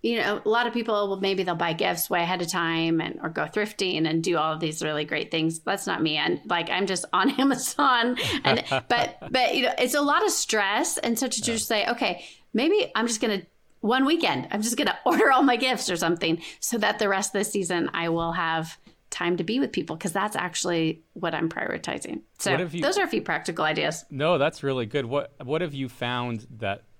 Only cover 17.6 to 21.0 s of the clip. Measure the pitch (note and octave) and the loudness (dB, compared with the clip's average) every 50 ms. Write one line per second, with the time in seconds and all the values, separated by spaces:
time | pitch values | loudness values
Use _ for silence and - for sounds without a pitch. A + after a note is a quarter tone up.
17.6 | F#3 E3+ F#3 E3+ E3 D3 - E3+ E3+ E3+ E3 E3+ E3 E3 E3 F3+ E3+ E3 E3 D#3+ | -2 0 0 0 0 -2 -2 -2 0 0 0 0 0 -2 -2 -2 0 0 0 -2
18.6 | D#3+ D#3+ - - _ - _ _ _ _ - - F3 E3+ F3+ E3+ E3+ E3 A3 C4 | -2 -6 -10 -18 _ -20 _ _ _ _ -6 -2 0 0 0 0 0 -2 0 0
19.6 | C#4 - - F#3 E3 - D#3+ D#3+ - F#3 E3 G3 F#3 G#3+ G#3+ - F3 F3 E3 - | 0 0 -2 -4 -4 -4 -8 -6 -6 -4 -2 -2 -2 -2 -2 -4 -4 -4 -4 -4
20.6 | - F3+ F3 E3 D#3+ D#3+ D#3+ - | -2 0 0 2 0 0 -2 -4